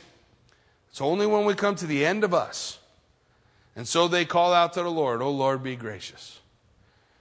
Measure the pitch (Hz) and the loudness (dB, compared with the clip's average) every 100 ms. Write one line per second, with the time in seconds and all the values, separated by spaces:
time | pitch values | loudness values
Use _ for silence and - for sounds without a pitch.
0 | - _ _ _ _ _ _ _ _ - | -18 _ _ _ _ _ _ _ _ -4
1 | 139 185 208 214 208 196 202 185 170 143 | 0 2 2 4 2 2 0 0 -2 0
2 | 151 220 208 175 113 - - - _ _ | 2 2 2 0 0 -6 -10 -12 _ _
3 | _ _ _ _ _ _ _ - 117 170 | _ _ _ _ _ _ _ -12 -2 0
4 | 175 175 165 175 175 175 170 180 175 165 | 2 2 0 2 4 4 2 0 -4 0
5 | 139 117 135 139 135 135 131 127 113 98 | 0 0 -2 0 0 -2 -4 -8 -10 -12
6 | - - - - _ _ _ _ _ _ | -14 -18 -20 -20 _ _ _ _ _ _
7 | _ _ | _ _